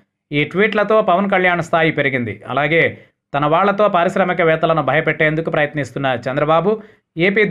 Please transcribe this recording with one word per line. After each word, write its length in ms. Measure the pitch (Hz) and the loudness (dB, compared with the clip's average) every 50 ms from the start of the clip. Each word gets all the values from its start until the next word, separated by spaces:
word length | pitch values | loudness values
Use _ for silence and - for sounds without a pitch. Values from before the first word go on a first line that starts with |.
| _ _ _ _ _ - | _ _ _ _ _ -6
ఈ 100 | 147 147 147 151 | -4 -2 -2 -2
ట్వీట్లతో 460 | 170 185 214 220 208 208 202 - 220 220 | 0 0 0 0 0 0 0 2 2 2
పవన్ 280 | 202 - - 190 202 196 196 | 2 2 2 0 0 0 0
కళ్యాణ్ 280 | 185 180 180 175 170 156 | 2 2 2 0 0 -2
స్థాయి 240 | - 170 165 160 156 | 0 0 0 2 2
పెరిగింది. 420 | 151 151 139 135 135 123 120 107 92 - - 113 | 0 0 0 0 -2 -2 -4 -6 -8 -10 -10 -6
అలాగే 320 | 123 139 147 147 165 165 139 110 98 - - _ _ _ _ _ - | -2 -2 0 2 2 2 2 0 -2 -6 -18 _ _ _ _ _ -4
తన 120 | 139 147 | -2 0
వాళ్లతో 420 | 147 156 175 196 202 202 208 208 202 196 | 2 2 2 2 2 2 2 2 2 2
పారిశ్రామికవేత్తలను 880 | 170 175 185 - 190 185 185 180 185 165 160 160 160 170 160 160 156 139 131 | 2 0 0 0 0 0 0 0 0 2 2 2 2 2 0 0 0 0 0
భయపెట్టేందుకు 600 | 139 156 156 160 147 160 160 151 156 160 160 156 | 0 0 0 0 0 0 0 0 0 -2 -4 -2
ప్రయత్నిస్తున్న 580 | - 156 147 143 151 147 135 - - 143 139 131 127 120 123 | -2 -2 -2 -2 -4 -6 -8 -6 -6 -4 -2 -2 -2 -2 -4
చంద్రబాబు 480 | 131 131 147 151 151 160 165 170 208 220 214 - - _ _ _ _ - | -4 -2 -2 0 2 2 2 2 0 -2 -4 -6 -14 _ _ _ _ -6
ఏపీ 280 | 160 175 202 196 220 208 175 | -2 -2 0 2 2 0 0